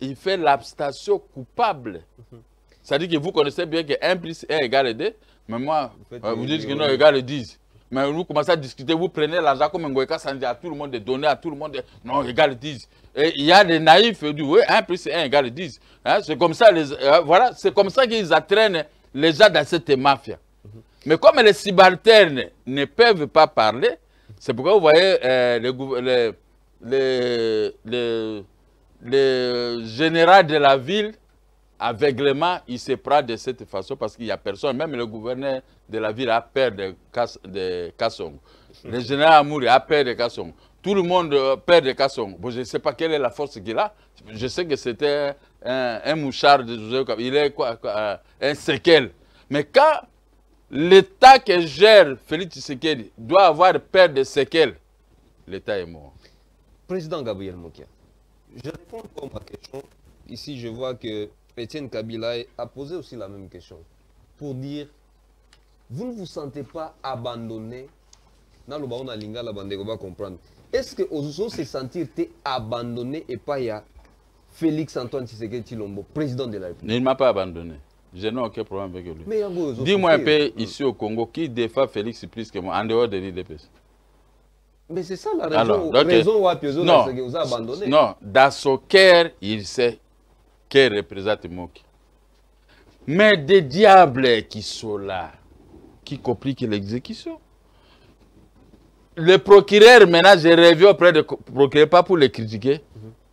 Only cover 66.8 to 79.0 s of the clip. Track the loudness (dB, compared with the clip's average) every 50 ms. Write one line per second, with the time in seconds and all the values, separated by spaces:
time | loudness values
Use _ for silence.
66.8 | -16 -16 _ _ -14 -12 -12 -10 -10 -12 -12 -12 -14 -14 -14 -14 -14 -16 -18 -18
67.8 | -20 -20 _ _ _ _ _ _ _ _ _ _ _ _ _ _ _ -16 -14 -14
68.8 | -12 -12 -12 -12 -12 -12 -14 -14 -14 -14 -14 -14 -12 -12 -12 -12 -12 -12 -10 -10
69.8 | -10 -10 -12 -12 -14 -16 -16 -14 -14 -14 -16 -18 _ _ _ _ _ _ -8 -8
70.8 | -8 -8 -8 -8 -8 -8 -8 -10 -10 -10 -8 -10 -10 -10 -10 -10 -12 -10 -10 -12
71.8 | -12 -10 -10 -12 -12 -10 -8 -10 -10 -10 _ _ -8 -8 -8 -8 -8 -8 -10 -10
72.8 | -10 -10 -10 -10 -10 -10 -12 -12 -12 -14 -14 -12 _ -10 -8 -8 -8 -8 -10 -12
73.8 | -14 _ _ -20 _ _ _ _ _ _ _ _ _ _ _ -6 -4 -4 -4 -4
74.8 | -6 -8 -10 -10 -10 -10 -10 -10 -10 -12 -14 -14 -12 -12 -10 -12 -12 -12 -14 -14
75.8 | -14 -12 -14 -14 -16 _ -8 -8 -8 -6 -6 -8 -8 -10 -10 -12 -12 -14 -14 -12
76.8 | -8 -4 -4 -2 -2 -2 -2 0 0 0 0 -2 -4 -8 -10 -14 -14 -16 -18 -20
77.8 | -20 _ _ _ _ _ -14 -10 -8 -8 -6 -6 -8 -8 -8 -10 -12 -10 -10 -12
78.8 | -12 -12 -14 -14